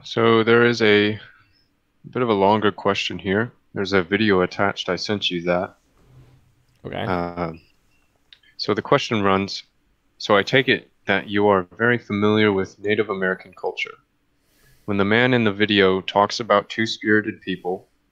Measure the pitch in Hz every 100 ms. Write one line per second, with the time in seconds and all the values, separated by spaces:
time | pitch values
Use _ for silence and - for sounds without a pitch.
0 | - - 113 113 110 117 120 117 110 104
1 | 104 110 - - _ _ _ _ _ _
2 | - 123 123 104 98 107 104 95 101 98
3 | - 92 92 98 120 - _ - 95 98
4 | 82 101 110 95 90 - 101 - - 87
5 | - 101 - 90 85 87 98 - _ _
6 | _ - - _ _ _ _ _ - 87
7 | 101 90 87 87 85 82 _ _ _ _
8 | _ _ _ _ _ - - 104 - 143
9 | - 113 98 95 98 - - _ _ _
10 | _ _ - 104 98 131 135 107 - _
11 | - 98 67 101 104 98 90 - 117 120
12 | - 101 104 107 107 98 95 - 101 104
13 | 101 98 92 92 95 - 92 - - -
14 | _ _ _ _ _ _ _ _ - 101
15 | 98 110 127 127 110 98 104 104 95 95
16 | 90 101 104 - 110 101 - - 110 -
17 | 107 107 107 95 - 90 90 95 - _
18 | _